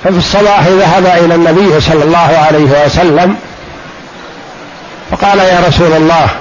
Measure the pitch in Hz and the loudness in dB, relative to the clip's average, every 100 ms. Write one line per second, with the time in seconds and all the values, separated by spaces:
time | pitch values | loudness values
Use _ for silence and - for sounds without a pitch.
0 | 185 185 156 196 208 202 160 190 190 185 | 0 -2 -2 0 2 2 2 2 2 2
1 | 185 175 170 170 170 160 202 156 143 156 | 2 2 2 2 2 2 2 2 0 0
2 | 147 170 165 165 156 151 147 143 151 165 | 2 2 2 2 2 2 2 2 0 0
3 | 175 151 185 208 - - - - - - | 0 2 0 -2 -10 -20 -20 -20 -20 -20
4 | - - - - - - - - - - | -20 -20 -20 -20 -20 -20 -20 -20 -20 -20
5 | - - 202 202 185 175 175 147 170 160 | -10 -4 0 2 2 2 0 2 2 2
6 | 160 165 135 - | 2 2 0 -2